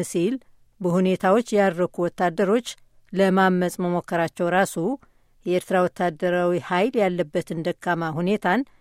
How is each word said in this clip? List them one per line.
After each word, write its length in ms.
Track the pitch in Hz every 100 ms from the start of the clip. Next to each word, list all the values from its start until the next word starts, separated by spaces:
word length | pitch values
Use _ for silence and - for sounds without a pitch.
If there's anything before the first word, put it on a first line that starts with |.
ሲል 320 | - 180 185 262 - - _ -
በሁኔታዎች 680 | 180 180 185 180 190 220 233
ያረኩ 440 | 208 196 170 180 -
ወታደሮች 680 | 175 - 180 160 190 240 - - - _ -
ለማመጽ 600 | 185 190 190 190 180 180 -
መሞከራቸው 680 | 180 175 - 170 165 - 175
ራሱ 260 | 180 175 175 185 277 - _ _ _ 175
የኤርትራ 320 | 180 - 185
ወታደራዊ 720 | 180 - 180 151 180 180 175 175
ኃይል 300 | - 180 240 247
ያለበትን 680 | 190 175 160 180 - 165
ደካማ 460 | 165 - 180 170 165
ሁኔታን 500 | 151 180 208 180 214 277 -